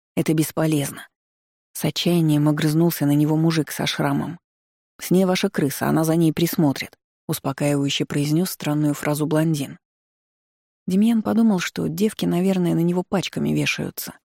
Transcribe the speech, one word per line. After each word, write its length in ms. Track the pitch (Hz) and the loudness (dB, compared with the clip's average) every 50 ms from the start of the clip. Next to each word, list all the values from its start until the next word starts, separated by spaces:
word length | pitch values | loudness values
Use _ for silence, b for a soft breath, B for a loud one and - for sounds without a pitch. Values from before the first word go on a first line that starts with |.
| _ _ - | _ _ -4
Это 180 | 165 156 - 160 | -2 0 0 2
бесполезно". 760 | 160 147 - - 165 160 160 156 143 139 - - - - - _ _ _ _ _ _ _ _ _ _ _ _ - | 0 0 -2 -2 -2 0 0 0 0 -2 -4 -8 -14 -18 -20 _ _ _ _ _ _ _ _ _ _ _ _ -10
С 100 | - - | -4 -4
отчаянием 640 | 156 - - - 175 175 170 160 156 147 147 147 | -4 -2 -2 0 2 2 2 4 4 4 4 4
огрызнулся 580 | 151 147 147 156 151 151 160 170 170 - - 147 | 2 2 2 0 2 2 4 2 2 2 0 0
на 60 | 143 | 2
него 240 | 143 147 151 151 156 | 4 4 4 2 2
мужик 360 | 156 160 165 160 160 139 - | 2 2 2 2 0 -2 -4
со 140 | - - 147 | -4 -6 -4
шрамом. 540 | 143 - - 147 143 139 139 - 143 170 - _ _ _ _ _ _ _ _ _ _ _ - | -4 -2 -2 -2 -2 0 -2 -4 -6 -10 -14 _ _ _ _ _ _ _ _ _ _ _ -8
"С 100 | - - | -2 2
ней 140 | 175 185 190 | 2 4 4
ваша 240 | 180 185 - - 196 | 2 2 0 -2 -2
крыса, 400 | - 202 156 135 - - - 143 | -2 0 -2 -2 -2 -2 -2 0
она 160 | 147 156 160 | 0 0 2
за 100 | 160 160 | 2 2
ней 160 | 170 165 156 | 4 2 2
присмотрит", 640 | 151 - 170 165 - - 156 139 135 - - - _ _ _ _ _ _ _ | 2 2 -2 0 2 2 2 2 2 -2 -6 -12 _ _ _ _ _ _ _
успокаивающе 760 | - 147 - - 139 135 - 147 143 143 139 139 139 - - 147 | -8 -8 -6 -4 -6 -4 -2 -2 0 0 0 0 -2 -2 -2 -4
произнес 460 | - - 147 143 147 151 165 185 - | -2 -2 -2 0 0 0 0 0 -2
странную 420 | - - - 151 147 151 151 147 143 | -6 -6 -4 -2 -2 0 0 0 -2
фразу 320 | - - 151 147 147 151 | -2 -2 -2 -2 -2 -2
блондин. 520 | 156 156 156 160 165 156 143 135 143 - - _ _ _ _ _ _ _ _ _ _ _ _ _ _ _ _ _ _ _ _ - | 0 0 0 0 0 0 -2 -4 -8 -12 -18 _ _ _ _ _ _ _ _ _ _ _ _ _ _ _ _ _ _ _ _ -6
Демьян 340 | 185 185 196 214 233 233 220 | -2 2 2 2 4 2 0
подумал, 380 | - 208 208 226 233 220 196 175 | 0 0 2 4 4 4 4 2
что 300 | - - - 170 170 160 | -2 -4 -6 -6 -6 -4
девки, 360 | 156 175 214 214 - - 180 | -2 -2 -2 -2 -2 -2 -2
наверное, 480 | 175 170 175 185 196 190 185 175 165 165 | 0 0 0 0 0 0 0 0 0 2
на 100 | 165 170 | 2 2
него 200 | 175 175 185 180 | 2 0 0 -2
пачками 460 | - 202 180 - - - - 147 151 | -2 -2 -4 -4 -4 -6 -4 -2 -2
вешаются. 640 | 156 151 143 - - - - - - - - - - - | 0 0 0 -2 -4 -4 -6 -8 -10 -12 -14 -14 -16 -20